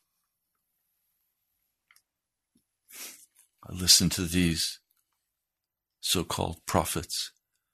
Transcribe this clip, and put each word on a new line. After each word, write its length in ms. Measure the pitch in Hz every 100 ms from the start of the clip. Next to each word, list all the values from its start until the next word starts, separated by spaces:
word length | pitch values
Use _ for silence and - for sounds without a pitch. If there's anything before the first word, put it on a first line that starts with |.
| _ _ _ _ _ _ _ _ _ _ _ _ _ _ _ _ _ _ _ _ _ _ _ _ _ _ _ _ _ - - - - _ _ _
I 100 | -
listen 360 | 90 90 - 87
to 160 | - 87
these 540 | 90 87 78 - - _ _ _ _ _ _ _ _ _ _ _ _
so-called 640 | - 90 82 - 92 82 -
prophets 640 | 92 78 85 - - - _ _ _ _